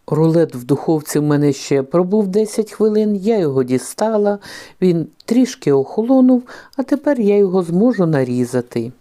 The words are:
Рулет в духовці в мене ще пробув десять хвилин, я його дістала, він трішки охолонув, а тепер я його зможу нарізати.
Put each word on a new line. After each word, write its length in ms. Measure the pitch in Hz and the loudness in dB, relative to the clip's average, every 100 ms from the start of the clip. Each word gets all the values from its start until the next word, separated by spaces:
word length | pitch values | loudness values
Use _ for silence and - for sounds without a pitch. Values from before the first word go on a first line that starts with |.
| - | -6
Рулет 440 | 151 160 165 160 127 | 0 2 2 0 -4
в 80 | |
духовці 560 | 123 139 - 156 151 151 | -4 -2 0 -2 -2 -2
в 40 | |
мене 300 | 147 147 147 | 0 2 0
ще 300 | 139 - 139 | -2 -2 -2
пробув 440 | 135 170 180 214 196 | 0 -2 0 0 0
десять 440 | 202 220 - 214 | 0 -2 -2 -6
хвилин, 440 | - 214 214 214 202 | -2 0 2 0 0
я 220 | 196 220 | 0 0
його 260 | 156 131 | 0 0
дістала, 760 | 127 127 - - 214 220 202 202 - - - - | 0 -2 -4 -4 -2 0 0 -2 -8 -20 -16 -2
він 260 | 185 170 151 _ - | 0 0 -2 _ -2
трішки 460 | 233 247 - 147 | 0 0 0 0
охолонув, 720 | 139 135 - 226 262 254 254 247 - - - | 0 0 -4 2 4 4 4 0 -20 -16 -8
а 60 | |
тепер 380 | 262 285 294 262 | -4 -2 0 0
я 160 | 202 202 | 2 4
його 260 | 190 185 | 2 0
зможу 420 | 170 175 240 196 165 | 0 2 2 2 2
нарізати. 840 | 147 127 123 120 127 120 120 117 - | 2 0 -2 -2 -2 -4 -6 -6 -10